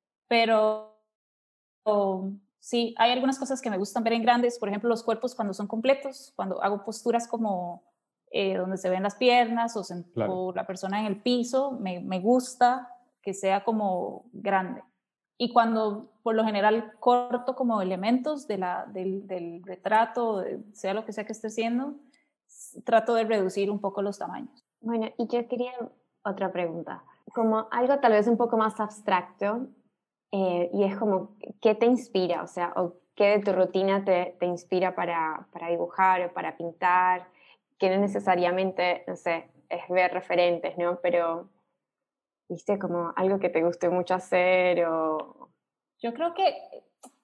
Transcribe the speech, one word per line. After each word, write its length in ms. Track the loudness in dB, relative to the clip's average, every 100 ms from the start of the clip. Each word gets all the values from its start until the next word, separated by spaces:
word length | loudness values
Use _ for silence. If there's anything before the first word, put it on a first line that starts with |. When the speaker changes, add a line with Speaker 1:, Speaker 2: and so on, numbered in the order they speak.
| _ _ _
Speaker 1:
Pero, 720 | 2 4 4 4 0 -8 _ _ _ _ _ _ _ _ _
o, 460 | 0 2 2 0 -4 -8 _ _
sí, 360 | -4 0 0 4
hay 140 | 4
algunas 260 | 6 2 0
cosas 240 | -2 -4
que 80 | -2
me 80 | -2
gustan 260 | -2 -2
ver 100 | 0
en 80 | 2
grandes, 360 | 4 4 2 0
por 100 | -4
ejemplo, 200 | -2 0
los 140 | 0
cuerpos 320 | 0 -2 -4
cuando 200 | -4 -6
son 120 | -4 -6
completos, 640 | -2 2 2 0 -12 -18
cuando 280 | -8 -6 -2
hago 220 | -2 -2
posturas 440 | -6 -6 0 0 0
como, 560 | -4 -2 -2 -4 -10 _ _ _ _ _
eh, 240 | -2 0 0
donde 200 | -2 -4
se 140 | -2
ven 120 | -2
las 100 | -2
piernas 600 | 2 4 6 4 0 -2 -4
o 60 |
sen-, 300 | -8 -10 -8
Speaker 2:
Claro. 220 | -4 -2
Speaker 1:
o 180 | -2 -4
la 140 | -6 -8
persona 340 | -8 -4 -4
en 60 | -2
el 140 | -2
piso, 520 | 0 0 0 0 -2
me, 280 | -4 -6 -6
me 200 | -4 -2
gusta 720 | 4 2 2 2 2 2 -6 -20 _ _
que 100 | -10
sea 320 | -4 0 0
como 600 | 0 -2 0 -2 -4 -8 -16
grande. 500 | -8 0 0 0 -8 -16 _ _ _ _ _
Y 140 | 2
cuando 580 | 4 4 2 -2 -4 -10 _
por 120 | -2
lo 100 | 2
general 480 | 2 2 2 2 -2 -2
corto 540 | 2 4 2 -4 -4
como 260 | -2 0 0
elementos 680 | 0 -2 2 0 0 -6 -4
de 120 | -4
la, 280 | -2 -4 -8
del, 400 | -8 -6 -6 -8
del 360 | -8 -8 -12
retrato, 760 | -14 -8 0 2 2 0 -2 -2
de, 200 | -4 -8 -12
sea 200 | -10 -6
lo 100 | -4 -6
que 60 |
sea 120 | -10
que 80 | -10
esté 140 | -8 -8
haciendo, 480 | -4 -2 -2 -4 -10 _ _ _ _ _
s-, 360 | -20 -20 -12
trato 320 | 2 2 4
de 100 | 2
reducir 460 | 2 2 2 0 -2
un 100 | -2
poco 220 | -4 -2
los 160 | -4 -4
tamaños. 480 | -8 -10 -12 _ _ _
Speaker 3:
Bueno, 240 | -4 -4 -4 -4
y 100 | -2
yo 200 | -2 -2
quería 240 | -4 -4 -6 -12 -14 _ _
otra 300 | -8 -4 -4
pregunta, 500 | -2 -4 -6 -10 -12 -16 _ -12
como 340 | -2 2 2 0
algo 280 | -2 2 4
tal 120 | 6
vez 160 | 4 4
un 80 | 2
poco 220 | 2 2
más 200 | 0 0
abstracto, 840 | -6 -6 0 0 0 -4 -4 -4 -6 -14 _ _ _ _ _
eh, 380 | 0 0 0 0
y 100 | 2
es 100 | 0 2
como, 360 | 0 0 -2 -14 -18 0
¿qué 120 | 2
te 120 | 4 4
inspira? 560 | 4 2 0 0 -2
O 40 | -4
sea, 280 | -4 -4 -2
¿o 200 | -4 -4 _
qué 240 | 2 4 4
de 20 |
tu 120 | 2
rutina 500 | 2 2 2 2 2
te, 320 | 2 2 0 -4
te 60 |
inspira 500 | -4 -4 -2 0 0
para, 540 | -2 -4 -2 -4 -6 -12
para 140 | -12 -4
dibujar 500 | -2 -4 2 4 4
o 140 | 0
para 200 | -4 -8
pintar? 720 | -6 -10 -2 2 4 4 0 -4 _ _ _ _ _
Que 100 | 2
no 100 | 2
necesariamente, 1040 | 2 0 0 2 2 2 -2 0 0 0 -6
no 80 | -8
sé, 320 | -4 -4 -6 _ _
es 180 | -10 -2
ver 240 | 2 2
referentes, 640 | 0 -2 2 4 2 -4 -2
¿no? 240 | -2 0
Pero, 480 | 0 0 0 -2 -8 _ _ _ _ _ _ _ _ _ _
¿viste? 300 | -10 -4 -2
Como 340 | -2 -4 -4 -2
algo 220 | 0 0
que 100 | 0
te 140 | 2
guste 240 | 0 0 0
mucho 260 | 0 0
hacer 720 | -2 0 2 4 4 4 2 0
o 640 | 0 -2 -4 -6 -16 -20 _ _ _ _ _
Speaker 1:
Yo 140 | -8
creo 200 | -4 -4
que, 200 | 0 0 0 -12 -20 _ _ -20 _